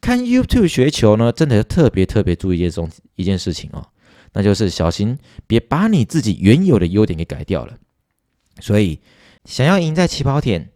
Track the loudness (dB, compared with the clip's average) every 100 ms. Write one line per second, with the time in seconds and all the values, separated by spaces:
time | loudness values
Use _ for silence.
0 | 0 -2 2 0 2 2 2 2 0 2
1 | 2 4 2 0 2 2 0 2 2 2
2 | 0 0 0 -2 -2 0 -2 -4 -10 -12
3 | _ -8 -4 -2 -4 -8 -10 -16 -16 _
4 | _ _ _ -2 2 2 0 0 -2 0
5 | -4 -4 _ -20 -2 -2 0 -2 2 2
6 | 0 0 -2 0 4 4 4 2 2 0
7 | 0 -2 -8 -10 -6 -6 -6 -18 _ _
8 | _ _ _ _ _ -20 -2 0 0 -2
9 | _ _ _ _ _ -2 0 0 0 0
10 | -2 -2 -2 -2 -2 -4 -6